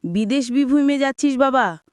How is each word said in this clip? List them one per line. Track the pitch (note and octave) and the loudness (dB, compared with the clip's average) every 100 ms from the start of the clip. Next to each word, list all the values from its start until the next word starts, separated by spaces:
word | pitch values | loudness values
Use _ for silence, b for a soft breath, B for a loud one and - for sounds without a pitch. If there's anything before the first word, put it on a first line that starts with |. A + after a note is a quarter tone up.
বিদেশ | E3+ F3 G#3+ C4+ A#3+ | -4 -4 0 -2 0
বিভূমে | B3 C4+ C#4+ C#4 C#4+ | 0 2 2 2 0
যাচ্ছিস | C4+ C4+ D4 C4 | -2 0 -2 2
বাবা, | C4+ C4 G#3+ D#3+ _ | 2 2 0 -4 _